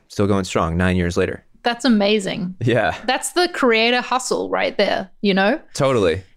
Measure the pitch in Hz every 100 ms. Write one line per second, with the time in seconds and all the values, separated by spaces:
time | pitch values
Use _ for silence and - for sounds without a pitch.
0 | _ - 101 98 92 113 82 85 92 90
1 | 87 95 90 - - _ 247 233 269 214
2 | 202 214 190 - 180 - 113 117 90 -
3 | - 262 - 339 349 349 254 220 233 247
4 | 240 254 - 170 95 185 190 - 196 -
5 | 196 - 202 190 196 311 - - 135 123
6 | 90 82 -